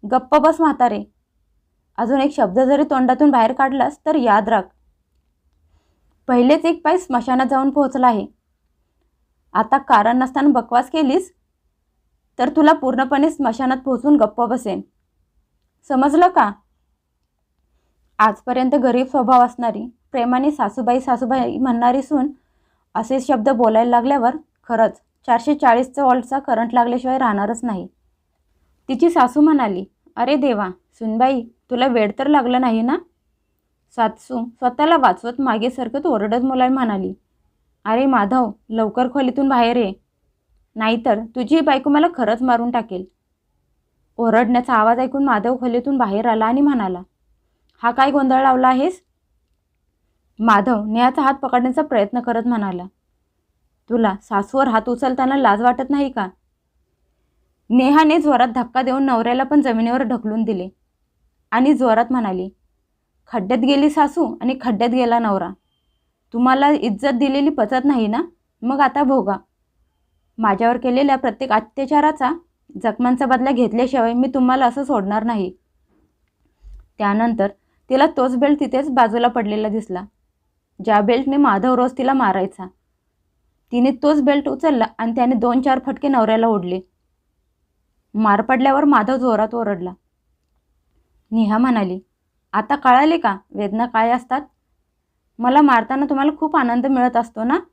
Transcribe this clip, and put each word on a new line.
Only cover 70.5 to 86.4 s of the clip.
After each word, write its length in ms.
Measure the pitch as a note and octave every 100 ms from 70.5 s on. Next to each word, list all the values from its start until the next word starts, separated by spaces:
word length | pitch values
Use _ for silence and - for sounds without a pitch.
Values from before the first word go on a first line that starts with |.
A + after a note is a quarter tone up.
| G3 A#3 A#3+
केलेल्या 380 | B3 B3 C#4+ C4
प्रत्येक 360 | C4 G#3+ C4
अत्याचाराचा, 800 | G#3+ A3 - C4+ D4 D4 D4+ B3+ E4+ _ _ _ -
जखमांचा 420 | A3+ G#3+ B3 B3+ C4+
बदला 260 | B3+ C4
घेतल्याशिवाय 640 | B3 A#3 A3 B3 C4 A3+
मी 140 | A#3+ C4+
तुम्हाला 320 | C4 B3+ C4 B3+
असं 180 | B3
सोडणार 400 | C#4 B3 F#3+ G#3
नाही." 280 | A3 A3 F#3 - _ _ _ _ _ _ _ _ _ _ - - _ _
त्यानंतर 500 | G3+ G3+ A#3 A3+ G3 - _ _ _
तिला 160 | C4 D#4 D#4
तोच 180 | B3+ B3
बेल्ट 240 | C#4+ D4
तिथेच 300 | C#4+ B3+ D4
बाजूला 380 | C4 A#3 A#3 A#3+
पडलेला 420 | A#3+ G#3 G#3+ G#3+
दिसला, 340 | G#3+ A3 F3+ G3+ _ _ _ _ _ _ _ G3
ज्या 160 | G#3
बेल्टने 360 | G#3 A#3+ C4+ C#4
माधव 360 | C#4 G3 B3
रोज 240 | B3+ B3 B3+
तिला 160 | C4
मारायचा. 540 | C4+ A3 F#3+ F#3+ - F#3 _ _ _ _ _ _ _ _ _ _
तिने 200 | A#3+ B3+ C4
तोच 180 | D4 D4+
बेल्ट 260 | C#4 C#4+ C#4+
उचलला 380 | B3+ D#4+ C4+ A3 -
आणि 140 | A3+
त्याने 240 | A#3 B3 B3+
दोन 260 | A#3+ A#3+
चार 180 | C4+ C4 C4
फटके 220 | C#4+ C#4+
नवऱ्याला 400 | C4+ A3 A3